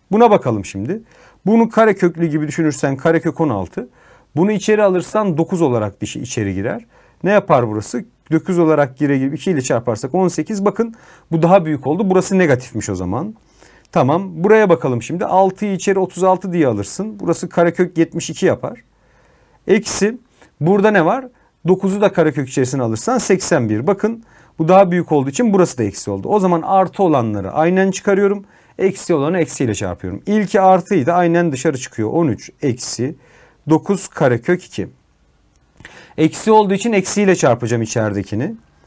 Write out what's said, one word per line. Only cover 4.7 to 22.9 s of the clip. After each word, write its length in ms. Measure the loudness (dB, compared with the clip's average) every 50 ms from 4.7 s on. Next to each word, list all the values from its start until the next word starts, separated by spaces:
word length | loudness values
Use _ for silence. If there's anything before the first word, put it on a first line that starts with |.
| 2 2
alırsan 560 | 2 2 2 0 -2 -2 -4 -2 -2 0 0 -2
dokuz 240 | -2 -2 0 0
olarak 380 | 0 0 0 0 -2 -4 -6 _
dişi 200 | -12 -10 -10 -12
içeri 340 | -12 -8 -6 -4 -4 -4 -4
girer. 320 | -4 -4 -6 -8 -8 -12 _ _ _ _ _ _ _ -2
Ne 60 | 2
yapar 380 | 2 2 4 4 2 2 2 0
burası? 360 | -4 -6 -6 -6 -8 -8 -10 -10 _ _ _ -2
Dokuz 260 | -2 -2 0 0 0 2
olarak 400 | 2 4 4 2 0 -2 -2 -2
gire 200 | -2 0 0 0
girip 160 | 0 -4 -4
iki 160 | -4 -4 -2
ile 120 | -2 -2
çarparsak 520 | -2 -2 -2 -2 -2 -4 -4 -4 -6 -4 -2
on 140 | 0 0 0
sekiz. 360 | 0 -4 -6 -6 -6 -2 -2
Bakın 300 | -2 -2 -2 -4 -6 -8 -14 -20 -20 -20 -20 _ _
bu 100 | 0 2
daha 220 | 4 6 6 4 4
büyük 220 | 0 -4 -2 -2
oldu. 240 | -2 -2 0 0 2
Burası 280 | 2 2 2 2 2 2
negatifmiş 500 | 4 4 2 0 -2 -6 -8 -8 -6 -4
o 60 | -6
zaman. 400 | -4 -4 -4 -4 -4 -6 -8 -10 -16 _ _ _ _ -20 -20 _ _ _ _
Tamam. 520 | 0 0 2 2 2 0 -2 -6 -6 -2 2
Buraya 240 | 4 4 6 6 4
bakalım 340 | 2 2 2 -2 -4 -4
şimdi. 220 | -4 -6 -6 -6 -4
Altıyı 480 | 0 2 2 2 2 0 -4 -4 -4
içeri 260 | -4 -2 -2 0 0 0
otuz 260 | -2 -2 -2 0 2
altı 280 | 2 2 0 -2 -4
diye 140 | 0 0 2
alırsın. 540 | 2 0 -2 -4 -6 -8 -8 -8 -10 -10 -6
Burası 280 | -4 -2 -2 -2 -4 -4
karekök 500 | 0 2 2 2 2 0 -2 -2 0 0
yetmiş 320 | 0 0 -2 -6 -8 -8
iki 160 | -4 0 0
yapar. 360 | 0 0 0 -4 -10 -12 -14 _ _ _ _ _ _ _ _ _ _ _ _ _ _ _ _ _
Eksi. 520 | 0 0 0 0 -2 -4 -2 -2 -2 -2 -6 _ _ _ _ -20 _ _ _
Burada 300 | 0 2 2 4 4 4
ne 140 | 4 4 2
var? 200 | 2 0 -2 -4 -10 -18 _ _ _ _ _ 0 0
Dokuzu 320 | 0 2 0 -2 0 2
da 120 | 0 2
karekök 360 | 2 2 2 2 0 -2 -6 -4
içerisine 340 | -2 -2 -2 0 0 -2
alırsan 360 | -2 -2